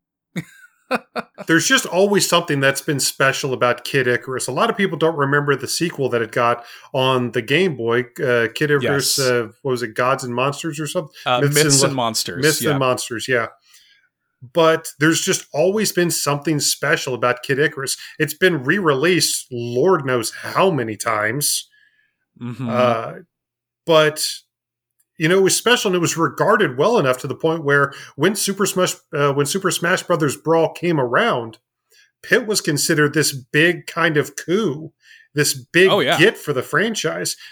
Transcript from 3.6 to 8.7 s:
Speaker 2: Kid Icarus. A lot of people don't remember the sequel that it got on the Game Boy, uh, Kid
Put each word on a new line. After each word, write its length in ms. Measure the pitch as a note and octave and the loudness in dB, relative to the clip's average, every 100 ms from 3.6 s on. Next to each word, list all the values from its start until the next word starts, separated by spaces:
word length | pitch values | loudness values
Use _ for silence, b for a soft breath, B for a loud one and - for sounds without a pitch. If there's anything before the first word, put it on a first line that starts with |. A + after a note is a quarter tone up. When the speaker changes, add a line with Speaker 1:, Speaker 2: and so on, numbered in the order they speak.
| B2 A#2 | 0 0
Speaker 2:
Kid 220 | - C#3 B2 | -2 -2 0
Icarus. 400 | A#2+ - B2+ - | 0 -4 -8 -6
A 40 | |
lot 160 | C3+ A#3 | -2 -2
of 80 | - | 0
people 220 | F#3+ D#3+ | -2 0
don't 180 | D#3+ D#3+ | 0 0
remember 400 | C#3 D3 C#3+ C3+ | 0 2 2 0
the 100 | B2 | -2
sequel 440 | - E3+ - B2+ | -4 -4 -2 -2
that 100 | A#2 | -2
it 100 | A2 | -2
got 340 | C3 A#2 A#2+ B B B | 0 0 0 B B B
on 400 | C#3 C3 B2+ B2 | 0 2 2 0
the 80 | B2+ | -4
Game 340 | A2 C#3+ F#3+ | 0 2 2
Boy, 260 | C#3+ A#2 A#2 B2 - | 0 0 0 -2 -4
uh, 260 | C#3 A#2+ A2+ | 0 2 0
Kid 160 | - D3+ | 0 0